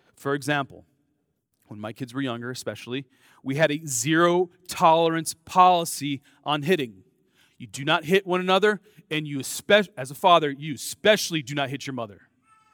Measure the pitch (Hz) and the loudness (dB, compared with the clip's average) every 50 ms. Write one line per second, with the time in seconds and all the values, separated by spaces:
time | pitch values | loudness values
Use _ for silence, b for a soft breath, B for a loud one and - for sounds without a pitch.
0 | _ _ _ _ - 139 143 143 123 135 147 143 135 - - 87 - _ _ _ | _ _ _ _ -6 -4 -4 -4 -2 -2 -2 -2 -4 -6 -10 -20 -20 _ _ _
1 | _ _ _ _ _ _ _ _ _ _ _ _ _ - 113 104 104 110 113 - | _ _ _ _ _ _ _ _ _ _ _ _ _ -20 -16 -12 -12 -12 -10 -12
2 | 131 123 117 135 139 131 117 120 120 123 127 - - 117 107 - - 117 123 135 | -12 -10 -8 -6 -4 -4 -6 -6 -8 -10 -10 -8 -8 -10 -10 -10 -10 -8 -8 -8
3 | 135 b b b b b b b b 131 135 151 165 147 147 156 165 151 131 117 | -8 b b b b b b b b -4 0 2 2 2 2 -2 -6 -6 -6 -4
4 | 113 147 160 160 175 175 175 180 185 175 _ _ _ - - - 185 165 160 170 | 0 2 4 4 4 4 4 2 0 -2 _ _ _ -10 -2 4 6 6 6 6
5 | 165 165 165 165 156 - - _ _ - - 185 180 185 180 170 170 - - - | 4 2 0 -2 -4 -6 -10 _ _ -2 4 6 6 6 6 4 0 -4 -6 -6
6 | 135 147 143 131 b b b b b 139 151 151 143 156 185 156 135 113 98 95 | -6 -6 -6 -6 b b b b b -4 -4 -2 0 0 0 0 0 -6 -10 -18
7 | 95 _ _ _ _ b b b b b b b 123 110 95 127 139 151 160 175 | _ _ _ _ _ b b b b b b b -20 -16 -12 -8 -2 0 0 0
8 | 156 147 185 196 190 180 180 180 185 185 185 196 196 214 214 185 b b b b | 0 2 0 0 2 0 -2 -2 0 2 2 4 4 2 0 0 b b b b
9 | b b 160 156 151 147 143 135 127 - - - - - 202 214 208 - - - | b b -6 -6 -6 -6 -8 -8 -8 -8 -10 -8 0 4 4 4 4 2 -8 -12
10 | 131 127 143 - - 185 175 165 156 147 139 135 151 160 135 110 - - - _ | -12 -12 -8 0 4 4 6 6 4 0 -4 -6 -8 -10 -10 -8 -10 -12 -8 _
11 | - 208 214 185 - - 170 160 135 110 143 143 139 123 139 135 - - 131 120 | 2 4 4 4 2 -4 -4 -6 -6 -6 -6 -4 -4 -4 -6 -10 -10 -10 -8 -8
12 | 117 104 98 - _ _ _ _ _ _ _ _ _ _ | -8 -10 -12 -20 _ _ _ _ _ _ _ _ _ _